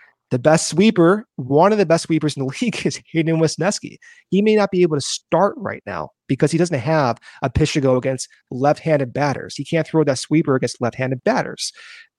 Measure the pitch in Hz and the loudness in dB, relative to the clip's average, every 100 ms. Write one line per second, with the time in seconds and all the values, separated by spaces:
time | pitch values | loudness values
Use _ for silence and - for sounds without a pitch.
0 | _ _ - 127 151 160 - 160 220 175 | _ _ -6 0 2 2 0 2 4 4
1 | 170 208 - - 127 143 196 214 165 165 | 4 2 -4 -10 0 4 4 4 2 0
2 | - 156 151 139 135 - 240 - - - | 0 -2 -2 -4 -6 -4 -4 -4 -4 -6
3 | _ 165 160 160 156 - 180 - - - | _ -4 0 2 0 0 -4 -4 -8 -18
4 | - - - 190 214 214 196 180 175 147 | -20 -20 -2 0 4 2 2 2 2 0
5 | - - - 170 202 302 127 - 101 87 | -4 -10 -2 0 0 -2 -8 -10 -10 -10
6 | 76 _ - 135 151 165 175 143 139 160 | -10 _ -6 0 0 2 0 -2 -2 0
7 | 127 120 - - 135 - 151 156 135 127 | 0 -2 -10 -8 -4 0 0 2 2 2
8 | 131 131 - _ - 127 143 147 160 147 | 0 -6 -8 _ -12 -2 0 0 0 0
9 | 123 135 143 - - - 139 165 - 160 | 0 -2 -4 -4 -8 -12 -4 -4 0 0
10 | 143 123 - 151 147 131 120 - 120 - | 0 0 0 0 2 0 0 -4 -6 -4
11 | 131 127 202 233 127 - - - - - | -4 -2 -2 -2 -4 -8 -12 -12 -20 -20
12 | - | -20